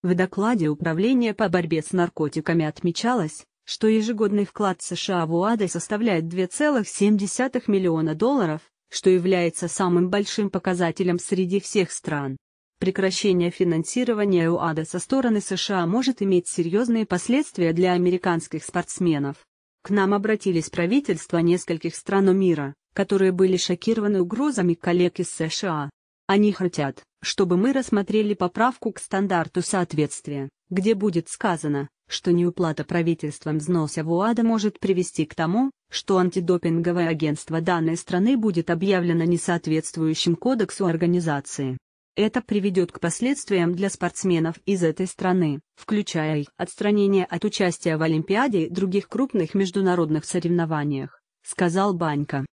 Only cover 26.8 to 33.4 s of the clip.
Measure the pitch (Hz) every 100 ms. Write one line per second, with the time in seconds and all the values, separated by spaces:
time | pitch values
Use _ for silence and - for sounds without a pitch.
26.8 | 143 - _ _ - - 185 180 233 269
27.8 | 247 208 196 214 208 202 180 - 233 247
28.8 | 226 - - 196 196 180 160 - 175 190
29.8 | 170 151 147 - - 143 139 _ _ 180
30.8 | 190 214 208 170 160 - 214 170 151 143
31.8 | 147 _ _ - - 170 175 175 170 156
32.8 | 151 175 165 165 151 147